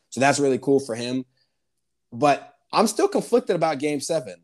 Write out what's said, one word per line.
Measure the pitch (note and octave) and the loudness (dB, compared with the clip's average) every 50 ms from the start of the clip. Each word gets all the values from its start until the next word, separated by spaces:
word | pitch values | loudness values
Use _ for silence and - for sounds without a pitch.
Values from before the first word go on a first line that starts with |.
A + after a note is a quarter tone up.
| _ _ | _ _
So | - A#2 | -4 0
that's | C3+ C#3+ C#3 - | 2 2 2 2
really | C#3+ C#3 C3 A#2 | 2 0 0 0
cool | - C#3+ C#3 C3 | 2 2 2 2
for | C#3 - - | 0 -2 -8
him. | A#2+ A#2+ B2 B2+ C3 B2+ _ _ _ _ _ _ _ _ _ _ _ _ _ _ _ _ _ | -6 -6 -6 -6 -6 -6 _ _ _ _ _ _ _ _ _ _ _ _ _ _ _ _ _
But | - A#2 D3 D3 - - - - _ _ _ - | -6 0 2 2 2 2 -2 -18 _ _ _ -2
I'm | C#3+ E3 G#3+ | 2 2 2
still | A3 - - F4+ G4 | 2 2 0 0 0
conflicted | - A3 - - A#3 B3+ B3 - F#3 | 0 -2 -2 2 0 0 0 0 0
about | E3 E3 D#3+ D3+ C3 | 0 0 0 0 -2
game | D3+ D3+ D3 C3+ | -2 -4 -4 -4
seven. | - - E3 D#3 C3+ G2+ F2 E2+ | -4 -2 -4 -4 -4 -6 -16 _